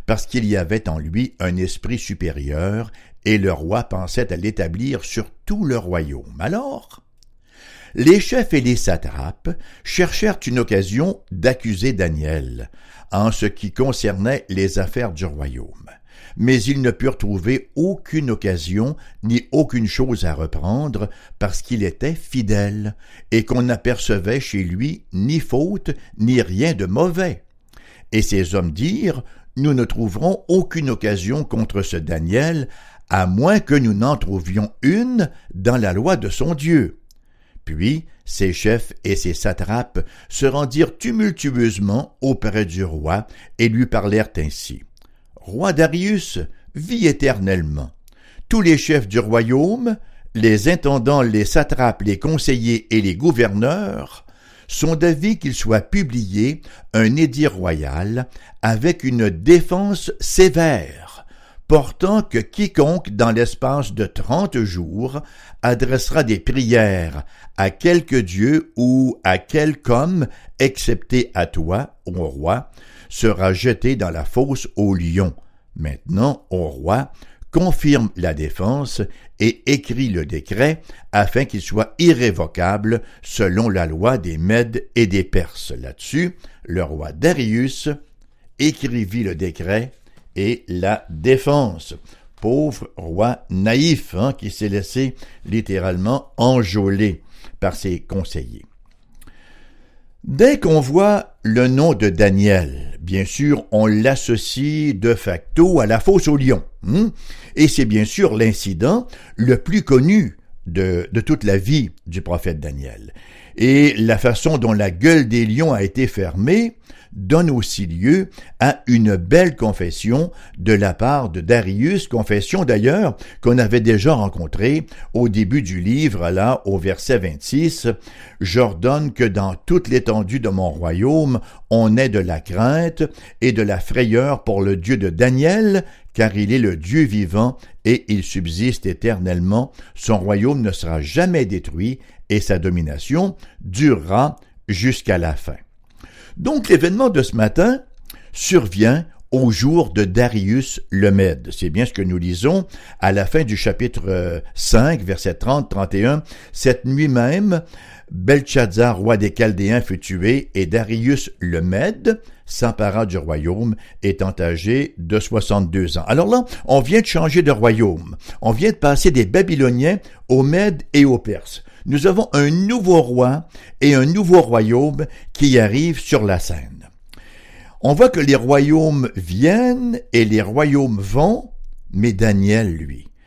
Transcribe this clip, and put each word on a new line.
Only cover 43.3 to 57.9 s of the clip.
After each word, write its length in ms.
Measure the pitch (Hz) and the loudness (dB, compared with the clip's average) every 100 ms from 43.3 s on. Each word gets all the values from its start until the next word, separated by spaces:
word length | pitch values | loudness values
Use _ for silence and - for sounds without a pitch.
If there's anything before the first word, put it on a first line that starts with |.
| - - - | -18 -18 0
et 100 | 113 | 2
lui 160 | 113 | 2
parlèrent 460 | 123 110 101 107 107 - | 0 0 0 0 0 -4
ainsi. « 460 | 76 - - 65 - - - _ _ | -6 -8 -14 -14 -18 -20 -20 _ _
Roi 400 | - - 113 196 | -20 -12 -2 0
Darius, 640 | 151 160 170 196 208 - - 76 - - | 4 2 2 -2 -2 -4 -8 -10 -12 -14
vis 320 | 147 175 233 165 | -12 -8 0 2
éternellement. 840 | - 139 104 95 92 78 73 67 - - _ - - - | 2 0 0 -2 -2 -2 -6 -10 -16 -20 _ -20 -20 -2
Tous 120 | 226 | 2
les 160 | 170 143 | 4 4
chefs 320 | - 147 101 | 2 0 0
du 100 | 123 | -2
royaume, 800 | 107 117 113 131 170 240 240 214 - - - | 2 0 2 2 0 0 -4 -4 -8 -20 -10
les 340 | 110 110 107 127 | 0 2 4 2
intendants, 540 | 180 143 139 117 143 | 2 0 0 2 2
les 240 | 120 107 104 | 2 0 2
satrapes, 560 | 160 143 - 123 - | 2 2 2 0 0
les 160 | 104 95 | -2 -2
conseillers 760 | 147 156 - 127 113 113 - | -2 -2 0 0 0 -2 0
et 80 | 113 | 0
les 140 | 98 87 | 0 0
gouverneurs 1080 | 165 120 113 101 123 185 202 58 - - - - _ - - | 0 2 2 2 -2 -2 -6 -8 -12 -20 -20 -20 _ -20 -12
sont 280 | - 160 | -2 -2
d'avis 440 | 160 170 147 202 220 | 2 2 2 0 -2
qu'il 160 | 143 | -4
soit 260 | 123 113 110 | -4 0 0
publié 800 | - 202 147 120 98 101 123 156 - - - | 2 -2 -2 -4 -4 -2 -2 -2 -14 -20 -4
un 240 | 110 110 147 | 2 2 4
édit 300 | 156 127 151 | 0 2 -2
royal 840 | 92 90 78 69 | 0 -4 -4 -4